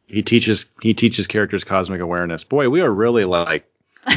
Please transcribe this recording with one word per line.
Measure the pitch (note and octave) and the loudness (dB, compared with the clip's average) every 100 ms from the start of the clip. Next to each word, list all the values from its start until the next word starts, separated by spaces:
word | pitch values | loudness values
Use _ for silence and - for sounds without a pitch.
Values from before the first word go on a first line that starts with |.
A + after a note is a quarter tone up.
| _ | _
He | G2+ | -6
teaches, | - A#2 A2+ G#2 - _ | 2 2 2 -2 -4 _
he | A2+ G#2+ | -2 2
teaches | A#2 A#2 F#2+ | 0 0 -2
characters | G#2+ G2+ G2 | -2 -2 -4
cosmic | - F#2+ F2+ F#2 | -2 -2 -2 -4
awareness. | E2+ F2 F2 E2 | -4 -4 -4 -6
Boy, | - C#3+ C3 | -4 0 2
we | D#3 | 2
are | D#3+ | 2
really, | G2 A2+ A#2+ F#2 | 2 2 2 2
like, | F2 E2+ D#2+ - _ _ _ - | 2 0 -4 -6 _ _ _ -2